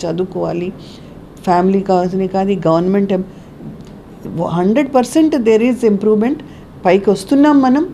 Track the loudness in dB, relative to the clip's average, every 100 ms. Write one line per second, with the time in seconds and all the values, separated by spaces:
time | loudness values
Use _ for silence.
0 | -6 -4 -6 -6 -6 -6 -8 -10 -16 -20
1 | -20 -20 -20 -8 0 2 2 0 0 0
2 | 0 -2 -2 -2 -2 0 0 0 2 0
3 | 0 -2 -4 -12 -20 -18 -18 -18 -20 -20
4 | -20 -18 -10 -6 -4 -2 0 0 0 0
5 | 0 2 2 2 2 2 2 0 0 0
6 | 2 2 0 -4 -10 -20 -20 -4 2 2
7 | 2 -2 0 2 4 4 4 2 -2